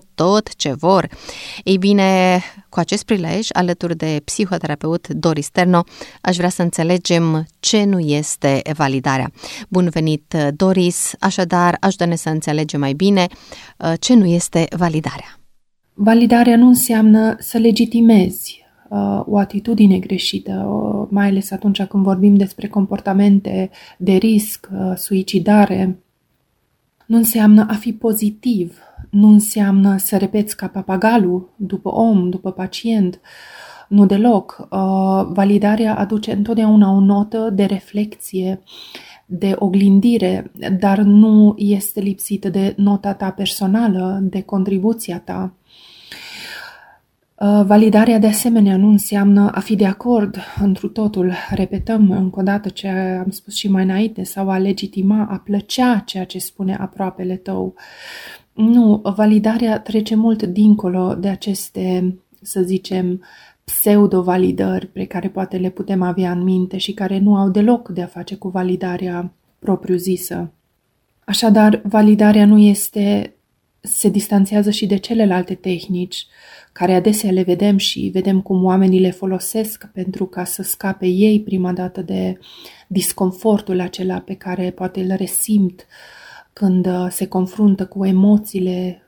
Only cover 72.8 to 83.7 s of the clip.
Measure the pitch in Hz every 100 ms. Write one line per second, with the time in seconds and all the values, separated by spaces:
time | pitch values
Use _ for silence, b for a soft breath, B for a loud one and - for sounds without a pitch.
72.8 | - 214 202 202 208 _ _ _ _ _
73.8 | - - 202 202 - 202 196 208 208 208
74.8 | 196 196 - 226 202 180 180 180 185 175
75.8 | - 180 180 - - b b b b -
76.8 | 180 185 214 208 202 185 180 180 202 196
77.8 | - - 196 190 196 190 190 185 185 190
78.8 | 190 185 180 180 196 185 - 220 220 -
79.8 | - 190 185 - 185 185 180 - 185 -
80.8 | 196 190 185 185 214 208 214 185 180 180
81.8 | 185 190 175 190 185 185 B B B B
82.8 | B 190 - - 185 185 220 208 -